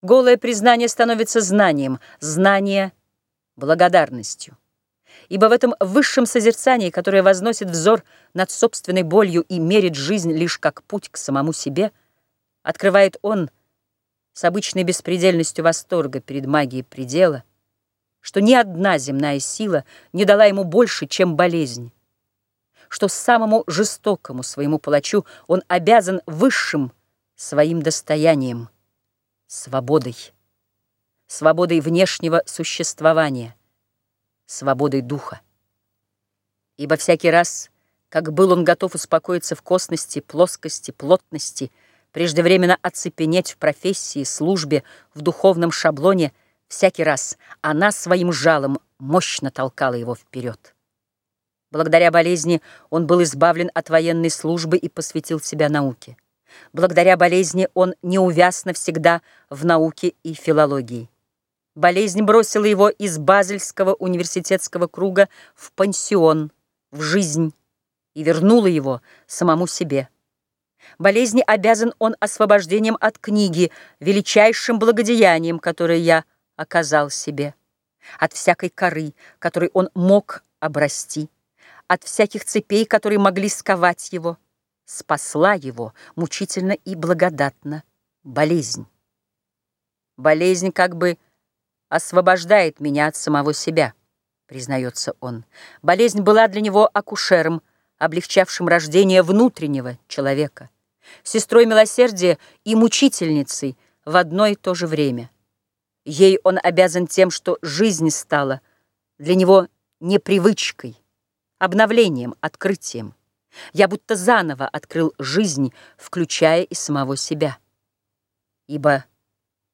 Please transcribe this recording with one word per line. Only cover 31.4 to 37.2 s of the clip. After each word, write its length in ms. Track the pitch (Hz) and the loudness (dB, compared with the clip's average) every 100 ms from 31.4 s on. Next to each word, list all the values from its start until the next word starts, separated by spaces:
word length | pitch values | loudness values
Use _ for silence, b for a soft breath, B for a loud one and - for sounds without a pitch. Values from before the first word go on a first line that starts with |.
| 151 160 180 170 | 0 0 0 0
внешнего 640 | 147 170 185 - 165 165 - | 0 0 0 0 -2 -2 -2
существования, 1080 | - 165 - 165 - 156 160 156 131 113 113 _ _ _ _ _ _ _ _ _ | -10 -10 -8 -8 -2 0 2 0 -2 -10 -16 _ _ _ _ _ _ _ _ _
свободой 540 | - 135 131 147 139 | -8 -4 0 0 -2
духа. 400 | 123 143 - - _ _ _ _ _ _ _ _ _ _ _ _ _ _ | -6 -10 -10 -18 _ _ _ _ _ _ _ _ _ _ _ _ _ _
Ибо 180 | 143 156 | -4 -2
всякий 340 | - 165 | 0 2